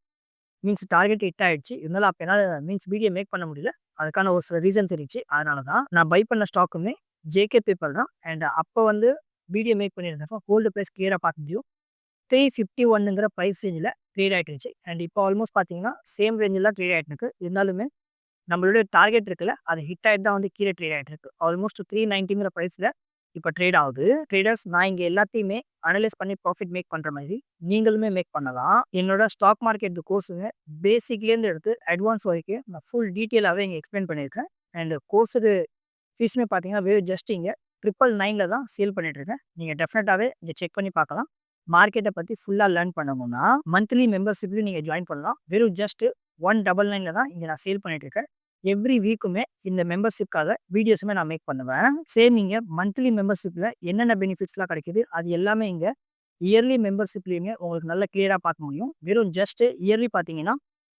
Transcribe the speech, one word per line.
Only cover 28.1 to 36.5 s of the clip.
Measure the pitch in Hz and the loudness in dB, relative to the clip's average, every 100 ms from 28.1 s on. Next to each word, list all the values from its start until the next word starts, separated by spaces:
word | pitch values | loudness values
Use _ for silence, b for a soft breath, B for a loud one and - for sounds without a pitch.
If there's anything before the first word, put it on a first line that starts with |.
| 185 | -2
மேக் | 175 151 | -4 -6
பண்ணலாம். | 135 127 139 214 - 185 | -6 -2 2 2 2 -2
என்னோட | 185 196 220 | 0 2 2
ஸ்டாக் | - 202 214 226 | 4 4 4 0
மார்க்கெட் | 208 208 175 - | -2 -4 -8 -4
கோர்ஸுங்க | 196 - 175 208 - - 151 190 | -4 -2 -6 -10 -12 -18 -2 2
பேசிக்லேருந்து | 233 - 226 220 226 214 | 2 2 -2 0 2 2
எடுத்து | 160 214 233 - | -2 -2 -4 -2
அட்வான்ஸ் | 175 208 220 202 | 0 0 0 0
வரைக்கும் | 170 175 226 254 | -2 -2 -8 -8
நான் | 165 - | -16 -6
ஃபுல் | 240 220 185 | -2 -2 -2
டீட்டெயிலாவே | 220 226 196 180 196 | 0 2 2 2 -2
இங்க | 165 | -4
எக்ஸ்பிளைன் | - 202 185 | -6 -4 -4
பண்ணியிருக்கேன். | 151 139 214 320 _ _ 170 | -4 -6 -8 -12 _ _ -8
And | 165 156 - | -6 -6 0
கோர்ஸுக்கு | 202 226 247 214 190 160 _ _ _ _ _ | 2 2 2 2 2 0 _ _ _ _ _
ஃபீஸுமே | 233 247 233 | 0 0 0